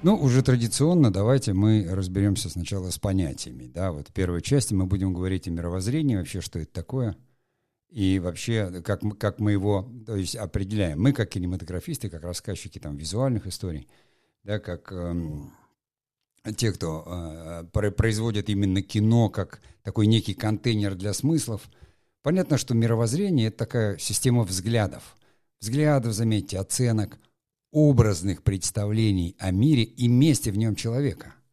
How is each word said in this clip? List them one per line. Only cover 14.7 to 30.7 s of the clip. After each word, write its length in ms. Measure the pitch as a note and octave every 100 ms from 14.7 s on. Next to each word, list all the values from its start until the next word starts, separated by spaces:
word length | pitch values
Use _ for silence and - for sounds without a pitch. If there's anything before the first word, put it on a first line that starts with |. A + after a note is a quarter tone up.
| F2 -
эм, 600 | F#2+ E2+ E2+ D#2+ D2 C#2 _ _ _ _ _ _ _ _ _ - G#2+
те, 160 | A#2
кто, 320 | F2+ E2+ D#2+ E2
э, 580 | F2 E2+ D#2+ E2 E2+ E2+
про-, 180 | - G#2
производит 580 | - A2+ G#2+ A2+ G#2 G2+
именно 320 | G2+ G2+ F#2+
кино 480 | G2 G#2+ G#2+ A#2 A2
как 300 | - F#2 - - -
такой 240 | - G2+ G#2+
некий 280 | A2+ -
контейнер 600 | G2 G#2+ G#2+ A#2+ A2 G2+
для 180 | F#2+ G2
смыслов. 560 | G2+ C3+ D#3+ B2 G#2+ - _ - _ _ _
Понятно, 340 | - F3+ F3+ C#3
что 180 | -
мировоззрение — 720 | A#2 A2+ A2+ A#2 C#3 G3+ D#3+ A2
это 100 | -
такая 400 | A2+ B2 G#2+ F#2
система 460 | - G#2 C3+ B2
взглядов. 720 | G#2 F#2+ F#2 A#2 G#2 - - - _ _ _ _
Взглядов, 520 | G#2 B2+ D3+ C#3+ A#2
заметьте, 460 | G#2+ A2+ G#2+ F#2+ F#2+
оценок – 600 | G2 - B2 A2 G#2 - _ _ _ _ _
образных 720 | D3+ D3+ B2+ A2 F#2 F#2 F2+
представлений 960 | - G2 - - G#2 G#2+ A2 F#2+ F2 -
о 120 | F#2+
мире 320 | F#2 C3 D3
и 260 | A2 - A#2+
месте 420 | A#2+ D#3 C3+ A#2
в 80 | G2
нём 160 | A2+